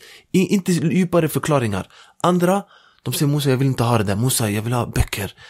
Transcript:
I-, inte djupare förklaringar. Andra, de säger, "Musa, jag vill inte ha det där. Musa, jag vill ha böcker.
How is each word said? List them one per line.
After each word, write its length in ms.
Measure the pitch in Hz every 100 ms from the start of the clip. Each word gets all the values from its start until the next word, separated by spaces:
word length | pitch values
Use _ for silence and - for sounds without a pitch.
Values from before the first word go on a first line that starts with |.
| - - _
I-, 160 | 185 185
inte 240 | 202 185
djupare 560 | 170 156 180 175 170 156
förklaringar. 600 | 135 - 143 113 95 - - - -
Andra, 400 | 170 180 175 196 - - _ _
de 100 | 127
säger, 180 | 127 143
"Musa, 180 | 147 139
jag 80 | 127
vill 100 | 135
inte 160 | 123
ha 140 | 120 117
det 60 |
där. 120 | 101 98
Musa, 340 | 127 - 110
jag 120 | 104
vill 120 | 113
ha 120 | 123 92
böcker. 480 | 123 - - 95 -